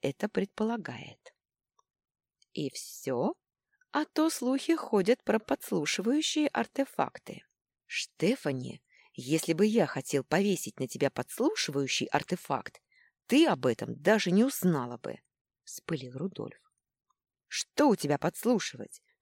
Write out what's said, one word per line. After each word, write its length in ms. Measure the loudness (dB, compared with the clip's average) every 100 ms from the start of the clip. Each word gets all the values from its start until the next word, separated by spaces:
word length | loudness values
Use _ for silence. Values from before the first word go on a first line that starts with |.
это 280 | -4 -4 -4
предполагает». 1040 | -2 -4 -2 -4 -4 -8 -12 -16 -20 -20 _ _ _ _ _ _ _ _ _ _ _ _
«И 180 | -6 -6
все? 640 | -6 -14 -10 -4 0 -2 -4 _ _ _ _ _
А 140 | -4 -2
то 240 | 0 0
слухи 440 | 0 -2 -2 0
ходят 480 | -2 2 2 4 2
про 160 | 2 -2
подслушивающие 1080 | 0 -4 -2 -2 0 -2 0 0 0 0 0
артефакты». 920 | 0 -2 -2 -2 -2 -4 -4 -16 -16 _ _ _ _ -10
«Штефани, 960 | -8 -8 0 0 0 -2 -4 -6 -12 _ _ _
если 380 | -12 -2 0 2
бы 140 | 2 4
я 200 | 4 2
хотел 360 | 0 -2 -2
повесить 560 | 2 2 2 0 -4 -6
на 60 | -8
тебя 240 | 0 0
подслушивающий 960 | 0 -8 0 0 0 -2 -2 -2 -2 -2
артефакт, 760 | -2 -2 -6 -4 -6 -6 -18 _ _ _ _ 2
ты 200 | 4 6
об 180 | 4
этом 300 | 0 0 -4
даже 380 | 0 4 4 4
не 120 | 4
узнала 540 | 4 2 0 0 -2 -8
бы», 200 | -10 -12 _ _ _ _
вспылил 540 | -20 -16 -8 -8 -8 -8
Рудольф. 520 | -8 -6 -10 -12 _ _ _ _ _ _ _ _ -10
Что 360 | -8 -6 4 4
у 80 | 4
тебя 200 | 2 0
подслушивать? 840 | 0 -2 0 2 0 -10 -14 -14 _ _